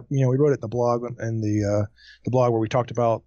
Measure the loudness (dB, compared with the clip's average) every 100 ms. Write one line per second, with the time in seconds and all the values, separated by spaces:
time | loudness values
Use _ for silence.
0 | 0 0 2 4 2 2 -2 -2 0 0
1 | -4 -8 -6 -4 -2 0 0 0 -2 _
2 | -20 -12 -2 2 2 2 0 -2 -2 -2
3 | 0 0